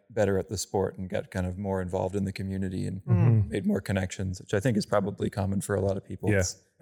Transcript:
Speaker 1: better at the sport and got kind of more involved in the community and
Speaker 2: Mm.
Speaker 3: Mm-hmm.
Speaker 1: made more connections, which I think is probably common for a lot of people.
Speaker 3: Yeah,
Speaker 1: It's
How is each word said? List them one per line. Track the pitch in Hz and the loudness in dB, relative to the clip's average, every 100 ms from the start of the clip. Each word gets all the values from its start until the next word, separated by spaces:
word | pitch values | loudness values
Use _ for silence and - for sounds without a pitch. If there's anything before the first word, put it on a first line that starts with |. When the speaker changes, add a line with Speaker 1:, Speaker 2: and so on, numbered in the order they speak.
| _ | _
Speaker 1:
better | 110 98 98 | 0 2 2
at | - | -2
the | 101 | -6
sport | - 101 95 - | -2 0 0 -4
and | 92 | -4
got | 104 - | -4 -4
kind | 95 90 | -4 -4
of | 92 | -4
more | 101 95 | -2 -2
involved | 90 92 95 101 | -2 -2 -2 0
in | 95 | -2
the | |
community | 92 95 95 95 95 98 | -4 -6 -4 -4 -4 -4
and | 98 131 | -6 0
Speaker 2:
Mm. | 110 | 4
Speaker 3:
Mm-hmm. | 117 110 98 | 6 6 4
Speaker 1:
made | 107 92 | 0 0
more | 98 | 0
connections, | - 98 92 - 95 90 | 0 -2 -2 -4 -6 -6
which | - | -2
I | 101 | 0
think | 131 104 | 2 2
is | - | 2
probably | 104 98 92 101 | 0 0 -2 -4
common | - 95 98 | 0 0 0
for | - 98 | 0 0
a | |
lot | 98 98 | 2 0
of | - | -6
people. | 95 104 | -4 2
Speaker 3:
Yeah, | 98 | 4
Speaker 1:
It's | 90 - _ - | 2 -4 _ 0